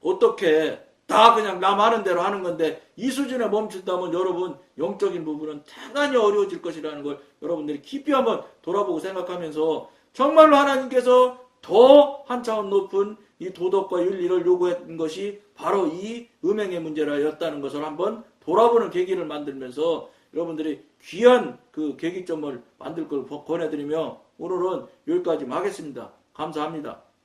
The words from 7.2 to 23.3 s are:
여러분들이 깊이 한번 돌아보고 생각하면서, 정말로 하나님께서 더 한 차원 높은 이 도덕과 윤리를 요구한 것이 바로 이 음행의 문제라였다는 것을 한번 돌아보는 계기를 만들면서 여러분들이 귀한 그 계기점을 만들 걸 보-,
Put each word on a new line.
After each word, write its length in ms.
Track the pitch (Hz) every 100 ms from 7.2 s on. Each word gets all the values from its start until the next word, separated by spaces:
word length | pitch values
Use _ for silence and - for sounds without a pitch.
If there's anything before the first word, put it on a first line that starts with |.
| - _
여러분들이 400 | 151 170 147 143
깊이 300 | - 277 302
한번 300 | 269 233 - - _
돌아보고 360 | - 190 202 160
생각하면서, 920 | 185 185 180 180 165 151 160 151 - _ _
정말로 440 | - 277 320 311 285
하나님께서 800 | 277 262 254 254 247 247 254 247 - _
더 540 | - 190 254 294 285 - -
한 160 | 247
차원 280 | 233 214 196
높은 460 | 196 190 190 202 214 _ _
이 140 | 180
도덕과 500 | 185 180 190 - 180
윤리를 440 | 175 196 175 180 170
요구한 500 | 180 180 175 - 160
것이 440 | 160 170 202 196 _
바로 320 | _ 160 196 170
이 420 | 170 208 233 233 _
음행의 360 | 165 214 202 175
문제라였다는 800 | 160 151 147 147 151 151 170 147
것을 240 | 139 147
한번 400 | 156 151 196 226 - _
돌아보는 500 | - 190 233 233 196
계기를 360 | 170 180 180 160
만들면서 840 | 147 143 135 127 127 160 151 - _ _
여러분들이 500 | 151 170 156 156 147 - _
귀한 560 | - 170 240 247 175 135 _
그 260 | - 151 120
계기점을 680 | 165 185 180 160 147 123 - _
만들 300 | 139 165 156
걸 180 | 139
보-, 180 | 123